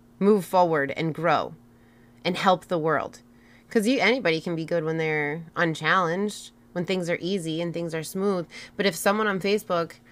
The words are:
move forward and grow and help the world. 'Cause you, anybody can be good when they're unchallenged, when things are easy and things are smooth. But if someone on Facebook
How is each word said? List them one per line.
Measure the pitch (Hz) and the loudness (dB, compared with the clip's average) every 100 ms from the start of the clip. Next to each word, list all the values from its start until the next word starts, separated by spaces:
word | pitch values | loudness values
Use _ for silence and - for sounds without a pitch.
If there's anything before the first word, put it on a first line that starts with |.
| _ - | _ 0
move | 196 214 | 4 4
forward | 165 185 175 156 139 - | 4 4 4 4 0 -2
and | 160 | -4
grow | 151 170 139 67 - - - _ _ - - | 0 2 2 0 -8 -20 -20 _ _ -20 -6
and | 175 185 | -4 2
help | 196 180 - | 4 2 2
the | 175 | -2
world. | 156 147 - - - _ - - _ | 0 0 -2 -10 -20 _ -20 -20 _
'Cause | 233 208 | 0 2
you, | 269 | 2
anybody | 190 262 175 160 | 2 2 2 0
can | 180 165 | -2 -4
be | |
good | 160 170 | -2 -2
when | 160 160 | 0 -2
they're | 160 151 147 160 165 | 0 0 -2 -4 -6
unchallenged, | - 170 151 156 185 170 180 208 - - - _ | -2 0 0 2 2 2 0 -2 -4 -14 -20 _
when | 175 | -6
things | 170 185 170 | -2 -2 -2
are | 170 | -4
easy | 170 196 160 160 | -2 -4 -4 -4
and | 170 | -4
things | 170 170 | -4 -6
are | 160 | -6
smooth. | 156 190 202 185 165 - - - | -6 -4 -2 -2 -4 -12 -12 -2
But | 196 | -2
if | 160 | 0
someone | 202 214 214 | 0 2 0
on | 190 | -2
Facebook | 196 208 - 175 165 - - | 0 -2 0 -2 -4 -8 -20